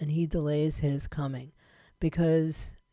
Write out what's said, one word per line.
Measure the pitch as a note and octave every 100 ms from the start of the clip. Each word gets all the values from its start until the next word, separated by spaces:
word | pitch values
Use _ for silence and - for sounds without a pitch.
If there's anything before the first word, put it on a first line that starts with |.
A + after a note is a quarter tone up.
and | D3+
he | D#3
delays | E3 E3+ D3 D3+ D#3 D3+
his | D3 C#3 -
coming, | - C#3+ C3 C3 - _ _ _ -
because | E3 E3+ E3 D#3+ D#3+ D#3 - - _